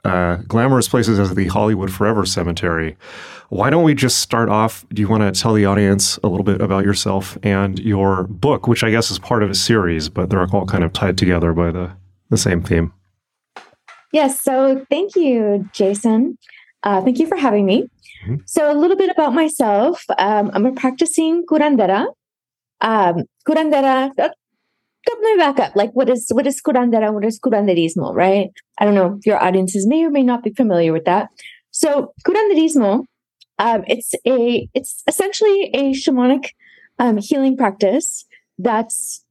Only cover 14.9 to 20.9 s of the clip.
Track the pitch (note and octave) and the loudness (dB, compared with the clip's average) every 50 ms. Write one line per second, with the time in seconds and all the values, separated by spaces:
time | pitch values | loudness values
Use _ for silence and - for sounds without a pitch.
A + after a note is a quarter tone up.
14.9 | D4 D#4 G4 G4+ - F#4+ E4 C#4 B3 A3+ G#3+ G#3 G3+ G3+ G3 - - - G3+ F#3+ | -4 -4 -4 -2 0 0 2 2 2 2 2 0 0 -2 -4 -8 -2 -2 0 0
15.9 | G3+ G3+ - A3+ A3 A3 C4 E4+ - _ _ - - - - _ _ _ - G#3 | 0 0 0 0 2 2 0 -2 -4 _ _ -20 -20 -20 -20 _ _ _ -2 0
16.9 | G3+ F#3+ F#3+ B3+ B3 B3+ D#4+ D#4+ G4+ F4 C#4 B3 G#3 G#3 G3 F#3+ F#3+ B3+ - - | 0 2 0 0 0 0 0 -2 0 0 0 2 2 2 2 2 2 0 0 -4
17.9 | _ _ _ - - - - - B2 D3 - - - - D4+ D4 D4 D4 D#4 F4+ | _ _ _ -20 -20 -14 -8 -8 -8 -8 -8 -4 -2 0 0 2 2 2 2 2
18.9 | F#4+ F#4+ G4 F4+ F#4 - D#4 C#4+ A#3 E4 D#4+ D4+ - - C4 G#3+ G3+ G3+ A#3 D#4 | 2 2 2 0 2 0 0 2 2 0 0 0 0 -2 0 2 2 2 2 0
19.9 | F4 - - - - - F#3 G3+ G#3+ G#3+ G#3 - - G3 G#3 B3+ C4 C4 - B3+ | 0 -4 -6 -6 -2 0 0 0 2 0 0 0 0 0 0 0 0 0 -4 -4